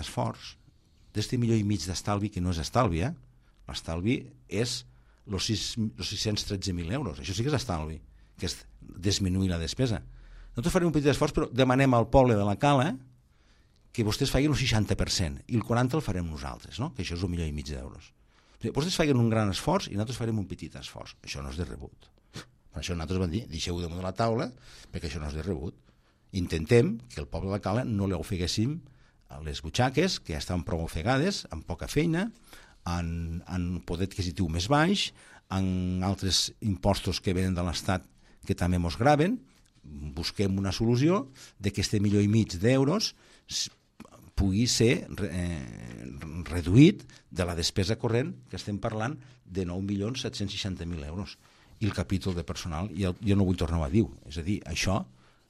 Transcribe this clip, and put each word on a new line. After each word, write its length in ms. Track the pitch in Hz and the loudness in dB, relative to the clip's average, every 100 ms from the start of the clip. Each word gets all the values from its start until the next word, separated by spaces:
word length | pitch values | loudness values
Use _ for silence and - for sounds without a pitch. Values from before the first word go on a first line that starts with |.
esforç 540 | 82 - 117 - - - - _ _ _ - 104 | -6 -2 -4 -4 -14 -20 -20 _ _ _ -10 -4
d'este 240 | 104 127 | -2 0
milió 160 | 117 113 | 4 4
i 80 | |
mig 240 | 104 104 90 | 4 0 0
d'estalvi, 400 | 87 - 101 101 | -4 0 0 0
que 160 | - | 0
no 80 | 90 | 0
és 80 | 82 | 0
estalvi, 460 | 73 120 120 82 120 | 0 2 2 2 -2
eh? 60 | 180 - - _ _ - | -4 -14 -20 _ _ -12
L'estalvi 480 | - - 82 98 135 - - - | -12 -6 -2 0 -2 -4 -18 -6
és 320 | 95 120 - - - _ _ - | -2 -2 -4 -10 -20 _ _ -6
los 220 | 95 - | -4 -2
sis, 160 | 104 - - | -2 -2 -2
los 260 | 107 - 87 | -4 -4 -8
sis-cents 320 | 101 110 104 - | -4 -2 -2 -2
tretze 300 | 98 98 87 | -4 -2 -4
mil 160 | 85 | -2
euros, 300 | 131 117 71 | -4 -4 -6
això 100 | 76 | -6
sí 80 | 90 | -2
que 80 | 127 | 0
és 80 | 143 | 0
estalvi, 380 | - 82 78 78 - - - - | -2 -4 -4 -8 -14 -20 -20 -8
que 80 | 87 | -6
és 140 | - - - | -6 -14 -20
disminuir 640 | - - 90 98 98 92 95 | -18 -4 0 2 2 2 2
la 80 | 85 | 0
despesa. 460 | 82 - 131 98 - - - - - | -2 0 0 0 -6 -20 -20 -20 -12
Nosaltres 240 | - 165 180 | -4 0 2
farem 160 | 175 | 4
un 20 | |
petit 160 | 151 143 | 4 4
esforç, 240 | - 151 | 4 2
però 140 | 160 151 | 2 0
demanem 460 | 117 127 127 135 123 | 4 4 6 6 6
al 160 | 113 | 6
poble 220 | 139 127 107 | 6 8 6
de 80 | 101 | 4
la 140 | 101 | 4
Cala 300 | 143 139 143 247 - - _ _ _ _ _ _ _ - | 4 4 4 -2 -12 -20 _ _ _ _ _ _ _ 0
que 80 | 107 | 0
vostès 240 | 104 135 | 2 2
facin 220 | 131 151 | 2 2
un 80 | 127 | 2
seixanta 400 | 123 113 98 98 | 2 2 2 0
per 80 | 95 | 0
cent 300 | - 82 67 - | 0 0 -4 -2
i 80 | 117 | -2
el 80 | |
quaranta 340 | - 117 127 160 | 2 2 2 0
el 60 | 143 | -2
farem 220 | 90 85 | -2 -4
nosaltres, 540 | 76 65 60 - - | -6 -8 -10 -12 -6
no? 80 | 147 | -6
Que 80 | - | -4
això 140 | 87 87 | -6 -2
és 80 | |
un 80 | 92 | -2
milió 160 | 87 80 | -2 -2
i 80 | 73 | -4
mig 160 | 73 | -6
d'euros. 400 | 67 64 50 - _ _ _ _ - 110 | -8 -10 -14 -20 _ _ _ _ -8 -4
Vostès 240 | - 170 180 | -2 -2 0
feien 220 | 156 127 | 2 4
un 100 | 117 | 4
gran 220 | 110 104 | 4 2
esforç 360 | 90 - 190 - | 0 0 -2 -2
i 60 | 101 | -6
nosaltres 200 | 113 120 | -4 -4
farem 220 | 117 110 | -4 -2
un 60 | 92 | -4
petit 240 | 87 76 71 | -8 -12 -12
esforç. 380 | 69 - - - | -14 -14 -16 -16
Això 220 | - 69 | -12 -10
no 80 | 69 | -8
és 60 | 76 | -6
de 80 | 78 | -6
rebut. 420 | 64 71 - - _ _ | -8 -14 -18 -20 _ _
Per 480 | - - _ - 80 | -18 -18 _ -16 -10
això 140 | 73 87 | -6 -4
nosaltres 260 | 80 92 | -2 0
vam 100 | 92 | 0
dir, 140 | 92 - | -2 -6
Deixeu 260 | 80 - 87 | -6 -4 -4
damunt 200 | 85 87 | -4 -6
de 60 | 92 | -6
la 80 | 92 | 0
taula, 340 | 117 113 190 - - - - | 0 0 -2 -8 -20 -20 -12
perquè 200 | - 80 | -8 -6
això 100 | 85 | -6
no 80 | 76 | -6
és 80 | 78 | -6
de 80 | 80 | -4
rebut. 320 | 80 - - _ _ _ _ - 92 | -4 -6 -12 _ _ _ _ -8 -4
Intentem 600 | 87 82 80 120 156 226 - | -2 -2 4 6 6 0 -8
que 100 | - | -10
el 80 | - | -8
poble 220 | - 95 | -6 -4
de 80 | 101 | -2
Cala 220 | 98 107 131 | -2 -2 0
no 220 | 101 98 | 0 0
li 80 | 87 | -2
ofeguéssim 640 | - 90 87 - 117 165 - - _ _ - | -4 -2 -2 0 0 -2 -10 -20 _ _ -18
a 100 | 67 78 | -12 -8
les 160 | - | -8
butxaques, 560 | 78 - 127 131 185 - | -6 0 2 2 0 -2
que 140 | - 76 | -6 -6
ja 60 | |
estan 240 | - 90 85 | -2 -4 -2
prou 160 | 85 | -4
ofegades, 640 | 82 80 90 135 175 202 - | -4 -4 0 0 0 -2 -8
amb 100 | 80 - | -12 -10
poca 220 | 87 - | -10 -4
feina, 420 | 147 165 160 226 - - - - - - | 0 2 0 -2 -6 -20 -20 -20 -12 -4
en, 560 | 87 85 85 82 82 - | -2 -2 -4 -4 -6 -6
en 160 | 90 87 87 - | -4 -2 -4 -4
poder 220 | 85 95 | -4 -4
adquisitiu 400 | - 90 82 87 | -2 -4 -2 0
més 160 | 80 92 | 0 2
baix, 420 | 143 165 202 - - - - - | 4 4 2 -2 -8 -20 -20 -4
en 500 | 95 95 92 90 92 | 0 2 2 0 0
altres 480 | 92 95 95 85 - - 110 | 0 0 0 0 0 -2 -2
impostos 560 | 92 104 95 - 85 | 0 2 2 0 -2
que 120 | - 90 | 0 0
venen 180 | 92 87 | 0 0
de 80 | 87 | 0
l'Estat 400 | 82 - 92 - _ - _ - | -2 0 -2 -2 _ -20 _ -4
que 120 | 98 | 0
també 200 | 90 90 | 2 2
mos 160 | 85 - | 0 2
graven. 400 | 127 147 170 254 - _ _ _ 76 | 4 6 4 0 -6 _ _ _ -16
Busquem 720 | 73 73 76 82 - 98 95 | -10 -10 -6 -6 0 0 2
una 160 | 98 | 0
solució 540 | - 113 120 151 196 277 - - - | 0 2 4 4 2 -2 -14 -20 -4
de 100 | 101 | -4
que 100 | 101 | -2
este 180 | 95 107 | 0 2
milió 200 | 101 101 | 4 4
i 60 | 104 | 6
mig 280 | 113 104 87 | 4 2 2
d'euros 520 | 107 135 135 196 - - - - - | 4 4 4 2 -2 -6 -20 -20 -8
s-, 220 | - - _ _ _ - - - - | -6 -6 _ _ _ -20 -20 -8 0
pugui 300 | 101 95 120 | 2 4 2
ser 380 | - 117 165 - - | 6 6 4 -2 -6
re-, 140 | 95 | -4
eh, 760 | 87 87 80 62 52 58 58 62 67 78 82 82 | -2 -2 -4 -8 -12 -14 -12 -12 -12 -10 -8 -4
reduït 560 | 85 85 107 160 208 - - - | -4 6 10 10 8 -6 -20 -12
de 160 | 85 87 | -2 -2
la 100 | 85 | 0
despesa 420 | 87 - 95 110 | -2 0 0 0
corrent, 320 | 117 101 87 - - | 0 0 0 -6 -12
que 80 | 92 | -12
estem 240 | - 101 | -6 -4
parlant 340 | 117 107 113 156 - - - | -4 -4 -6 -6 -14 -20 -10
de 200 | 92 90 | -4 -4
nou 160 | 90 98 | -2 -2
milions 400 | 101 104 131 117 | -2 -2 -4 -6
set-cents 260 | - 98 | -4 -6
seixanta 340 | - 98 90 85 | -4 -6 -6 -6
mil 160 | 85 71 | -6 -6
euros. 320 | 87 98 - - _ - - | -8 -10 -12 -20 _ -20 -4
I 100 | 104 | -2
el 40 | |
capítol 400 | - 90 92 98 87 | 0 -2 -2 -2 -4
de 80 | 82 | -4
personal, 420 | 82 87 78 104 | -6 -4 -4 -4
i 120 | 85 95 | -2 -2
el, 120 | 87 | 0
jo 160 | 107 101 | 2 4
no 80 | 92 | 4
vull 140 | 90 | 2
tornar 220 | 90 85 76 | 0 0 2
a 40 | |
dir, 120 | 104 90 - - | 2 2 -2 -12
és 160 | 76 | -8
a 40 | 80 | -4
dir, 140 | 101 - | -4 -4
això, 380 | 82 - 95 190 - - _ _ | -2 0 0 -2 -14 -20 _ _